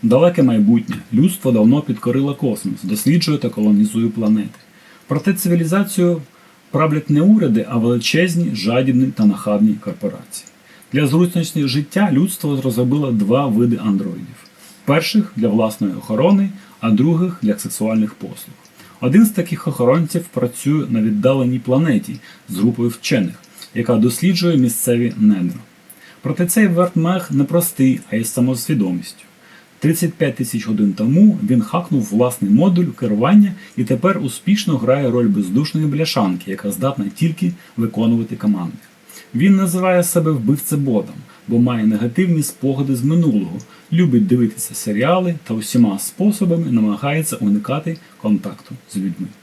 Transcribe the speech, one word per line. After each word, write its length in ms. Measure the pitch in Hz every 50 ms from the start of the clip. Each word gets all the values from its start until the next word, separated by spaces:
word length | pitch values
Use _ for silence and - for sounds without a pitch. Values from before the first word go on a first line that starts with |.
| -
Далеке 400 | 113 120 131 165 175 175 - 139
майбутнє. 520 | 127 117 110 104 101 117 117 110 - - - - - 117
Людство 380 | 113 151 196 180 - - 131
давно 300 | 123 113 107 113 135 147
підкорило 540 | 147 - 117 107 - 120 120 135 139 143 135
космос, 480 | - - 131 104 - - - 107 - -
досліджує 540 | 92 107 107 - 135 156 175 - - 151
та 120 | 143 - 123
колонізує 600 | - - 107 104 104 101 107 104 - 113 113 113
планети. 500 | 107 110 110 107 107 107 101 - - - _ _ _ - _ - - - _
Проте 260 | - 131 151 - 196 190
цивілізацію 880 | - - 185 175 170 170 156 175 196 196 202 - - 180 175 175 160 139 - _ _ _ _ _ _ _ _
правлять 380 | - 135 156 156 147 151 - -
не 120 | 147 147
уряди, 440 | 160 196 214 214 180 139 110 113 110 -
а 80 | 123
величезні, 760 | 120 110 120 120 120 113 - - 151 180 185 165 170 175 - -
жадібні 520 | 107 92 104 117 127 131 135 127 123 131
та 180 | 117 104 - 110
нахабні 480 | 104 98 - - 107 104 104 104 110 104
корпорації. 760 | - - 101 87 - - 101 - - - - - - - - _ _ _ - - - - _ -
Для 140 | 139 151
зручності 600 | 135 135 165 180 175 180 175 165 - - 160 143
життя 420 | 135 123 147 147 - - 196 208 196
людство 500 | 143 135 175 190 - - - 151 143 135
розробило 500 | 123 131 113 113 123 123 135 151 147 135
два 360 | 117 107 101 95 117 135 143
види 320 | 135 104 110 120 120 117 104 101
андроїдів. 600 | 110 98 95 104 95 85 85 - - - - - - _ _ - - - - -
Перших 460 | - 143 165 160 - - 214 - - -
для 120 | 117 110
власної 460 | 110 101 113 113 110 107 - 117 98 90
охорони, 560 | - - - 113 110 143 185 202 196 202 190 - - - - - -
а 120 | - 117
других 460 | 107 101 131 160 170 160 180 185 175 -
для 160 | - 104 104 -
сексуальних 540 | - 110 - - 110 110 110 110 107 107 -
послуг. 420 | - - - - - - - - _ _ _ _ _ - - - -
Один 260 | - 127 139 208 233
з 40 | 214
таких 380 | - - 170 - 165 - -
охоронців 580 | 160 139 - 123 120 135 165 165 151 - 165 170 - -
працює 520 | 127 123 123 - - - 139 147 156 139 -
на 120 | 117 113
віддаленій 580 | 107 110 104 104 104 107 135 135 131 123 127 123
планеті 560 | 120 123 127 135 165 160 120 98 - - - - - - - - _ -
з 80 | -
групою 320 | 90 104 120 117 117 117 120
вчених, 460 | 117 - - - - 120 95 82 - - - - - - - - _
яка 200 | 117 117 - 120
досліджує 640 | 107 107 123 123 - - 180 185 170 175 175 165
місцеві 560 | 139 127 120 117 - - 127 120 120 120 117 -
недра. 420 | - 110 107 104 95 90 87 - - - _ _ _ _ _ - _ - - - - -
Проте 220 | - 143 - 175
цей 220 | 170 - 226 214
вертмех 640 | 190 170 170 180 175 - 165 160 170 185 185 175 -
непростий, 680 | 143 135 143 135 160 175 175 - - - 131 131 127 107 - -
а 60 | -
із 180 | 110 117 - -
самосвідомістю. 880 | - 123 127 131 120 - - 156 123 101 92 90 87 - - - - - _ _ _ _ - - - _ _ _ _
Тридцять 340 | - 151 165 165 180 160 -
п'ять 220 | - 165 139 120
тисяч 320 | - 131 117 - 117 104
годин 260 | 110 110 104 104 101 90
тому 440 | - 110 120 139 170 208 214 - - 104
він 180 | 101 127 120
хакнув 420 | - - - 170 175 - 156 135 110
власний 480 | 104 101 110 123 123 123 - - 98
модуль 340 | 104 127 165 196 175 175 175
керування 680 | 143 120 - - 113 104 101 117 143 202 208 202 196 170 - - - -
і 60 | - 123
тепер 360 | - 131 120 - 185 196 -
успішно 580 | 214 131 - - - - 208 208 - - 156
грає 340 | 123 110 127 131 143 143 123
роль 160 | 117 123 120
бездушної 600 | 113 98 101 101 90 95 123 156 151 - 156 156
бляшанки, 640 | 151 143 147 160 156 - 139 110 95 90 87 - -
яка 200 | 95 95 - 101
здатна 340 | 101 - 127 135 - - 101 98 -
тільки 360 | - 160 170 156 - 185 175 - - - - _
виконувати 580 | - 117 110 - 104 113 113 117 117 113 - -
команди. 420 | - - 104 101 92 87 82 - - - - _ _ _ _ - - - _ -
Він 200 | 117 151 202 196
називає 480 | 190 190 180 165 185 180 185 185 180 175
себе 280 | 175 - 170 156 160
вбивцеботом, 840 | 156 135 113 104 143 139 - - 160 147 139 135 117 104 90 - - - - - - - _
бо 120 | - 117 117
має 260 | 120 123 120 113 107
негативні 580 | 107 110 101 113 123 120 - 190 180 170 156 143
спогади 520 | - - - - 135 135 131 143 139 135
з 80 | 120 123
минулого, 540 | 143 160 175 170 151 110 104 92 82 85 - - - - - - - 160
любить 340 | 165 180 151 123 117 104
дивитися 480 | 92 123 123 117 110 - - - - -
серіали 600 | - - 110 104 104 123 147 175 190 185 175 170 151 -
та 100 | - 117
усіма 460 | 110 107 - - 120 120 107 95 101
способами 720 | - - - - 185 208 208 - 202 175 165 165 165 143
намагається 640 | 123 113 107 104 101 101 - 139 147 160 156 - -
уникати 640 | - 107 101 101 104 104 - 131 151 - 165 165 - - - - _
контакту 540 | - 107 104 95 - 101 - - - - 123 - - _
з 60 | -
людьми. 300 | 98 95 98 85 - 92 98 - -